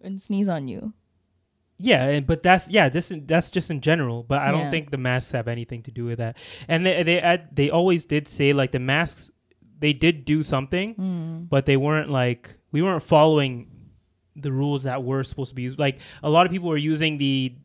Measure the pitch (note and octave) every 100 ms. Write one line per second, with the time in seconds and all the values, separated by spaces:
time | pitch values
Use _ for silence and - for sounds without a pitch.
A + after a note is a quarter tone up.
0 | F#3+ G3 - G3 G3+ D#3+ C3+ - A3 -
1 | _ _ _ _ _ _ _ _ G#3 D#3
2 | C3 D3 C3+ D#3+ F3+ F#3 - G3+ D3 D3
3 | - E3 C#3 D#3+ - F#3 - D3+ C3+ E3
4 | C3 A#2 A#2 C#3 C#3 D#3 C#3+ D#3+ D3 C#3
5 | B2+ B2+ - B2+ A#2 A#2 A#2 A#2 A2+ A#2
6 | A#2+ A#2 A2+ - - - - E3 F#3 E3+
7 | E3 F3 E3+ F3 E3 C#3+ C#3+ D#3+ F#3 E3+
8 | - D3+ D3 - C#3 C#3 C3 C3 B2+ C#3+
9 | E3+ - - _ _ _ _ _ D3 C#3
10 | D#3+ D#3 C3 D3+ D3 C3+ C3+ F3+ G3+ G#3+
11 | F#3 F3 E3 E3 E3+ C#3 C#3 C3+ C#3+ D#3
12 | D3 C#3 B2 A#2+ - - _ D3 F#3 E3+
13 | - D#3 D#3 D#3 C3+ A#2+ - - - _
14 | _ _ _ D#3 C#3+ C3 C#3+ C#3 C3+ C3
15 | B2+ C3+ B2+ - C3 B2+ B2 C#3 C#3+ C#3
16 | - - D3 D#3+ F#3 F#3 F3 D3+ D3+ D#3
17 | D#3+ D3 C#3 C3+ C3 B2+